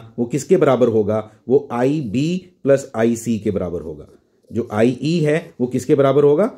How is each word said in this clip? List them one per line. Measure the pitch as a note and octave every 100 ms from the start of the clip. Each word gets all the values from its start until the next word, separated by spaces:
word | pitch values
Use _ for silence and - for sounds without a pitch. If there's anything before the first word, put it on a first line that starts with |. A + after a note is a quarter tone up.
| - -
वो | A#2+
किसके | D3 - F#3
बराबर | D3 B2 A#2+
होगा? | A2 G#2 A2 G#2+ _ -
वो | C3 -
आईबी | A#2+ B2+ D#3 B2 A2 D#3 F3+ - _
प्लस | C3+ C3+ - A2
आईसी | A#2 A2+ - A2
के | G#2+
बराबर | F#2+ F2+ E2+
होगा। | D2+ D2+ D2 _ _ _ _
जो | G#2 -
आईई | G#2+ A#2+ B2 D3+ E3+
है | D3+ D#3 - -
वो | B2
किसके | B2+ -
बराबर | D3 C#3 C3+
होगा? | C#3+ D3 A3